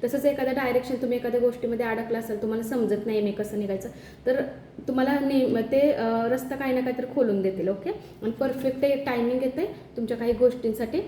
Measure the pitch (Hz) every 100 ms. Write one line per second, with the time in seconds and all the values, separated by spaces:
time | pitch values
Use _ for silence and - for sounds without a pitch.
0 | 240 277 285 277 262 262 262 247 247 247
1 | 247 240 240 240 240 240 233 226 233 226
2 | 226 226 226 208 220 220 226 254 214 208
3 | 226 214 208 202 208 208 202 190 233 -
4 | - - - 262 269 - - - - 262
5 | 269 285 269 269 254 226 220 269 294 -
6 | 226 226 233 254 254 277 269 254 254 247
7 | 254 - 233 196 190 190 175 196 339 427
8 | - - 214 233 269 262 269 254 277 277
9 | 277 240 233 254 262 269 403 - - -
10 | 220 233 233 226 247 247 226 220 226 311